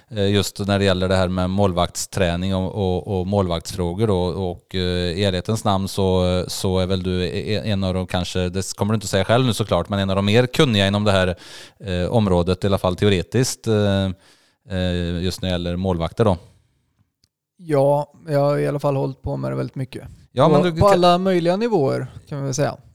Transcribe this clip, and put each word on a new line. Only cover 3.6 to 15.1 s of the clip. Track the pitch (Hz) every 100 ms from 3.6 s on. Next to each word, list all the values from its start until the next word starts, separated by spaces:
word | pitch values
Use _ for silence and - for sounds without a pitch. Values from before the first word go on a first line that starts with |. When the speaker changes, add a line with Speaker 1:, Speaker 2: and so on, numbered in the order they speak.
| - - 87 90 113
Speaker 1:
då. | 92
Och, | 90 82 92 85 _ 95
eh, | 90 90 87
i | 85
ärlighetens | 101 90 - 110
namn | 110 95 95
så, | - 95 92 90 90 -
så | - 98 92
är | 92
väl | 95
du | 90 90
e-, | 90 92 73 104 90
en | 98
av | 95
de | 92 92
kanske, | 92 90 92 90
det | 95 92 -
kommer | 101
du | 113
inte | 98
säga | 98 95
själv | 117 131
nu |
såklart, | 101 104 87 85
men | 98
en | 95
av | 95
de | 101
mer | 113 123
kunniga | - 147 104 98
inom | 104
det | 104
här, | 98 92 87 - - - _
eh, | 98 90 90
området, | 117 101 90 87 90
i | 101
alla | 95
fall | 92 90
teoretiskt, | 104 95 85 117 135 - 113
eh, | 107 101 98 95 92 _ _ _ _ -
eh, | 95 90 87 85